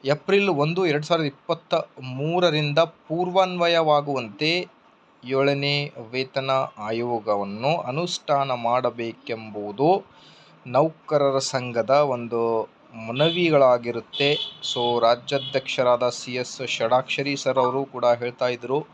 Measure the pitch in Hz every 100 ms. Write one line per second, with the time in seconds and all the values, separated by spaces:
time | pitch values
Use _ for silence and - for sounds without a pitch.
0 | 135 147 - 196 202 151 151 170 180 147
1 | 151 170 151 139 _ 165 _ 170 - -
2 | 131 127 147 175 180 151 147 147 165 -
3 | _ 160 180 180 185 180 170 170 160 147
4 | 143 135 117 107 151 175 180 _ _ _
5 | _ _ 123 135 139 143 143 143 143 -
6 | 113 123 131 - 135 135 127 - 107 113
7 | 120 117 107 104 98 104 127 170 - 135
8 | 175 180 - 143 139 123 117 123 123 117
9 | 117 113 - 113 110 107 104 104 147 196
10 | - - - - - - - 127 160 156
11 | - 147 139 135 131 135 123 117 110 139
12 | 147 123 117 117 117 113 107 _ _ 113
13 | 113 120 156 170 170 151 135 123 117 117
14 | 110 - 143 151 - - - - 120 120
15 | 113 120 - 143 131 135 - - 123 120
16 | 123 - - 123 123 - 127 - 113 123
17 | 131 - 139 139 - 131 123 131 139 127
18 | 120 120 120 120 127 123 123 139 151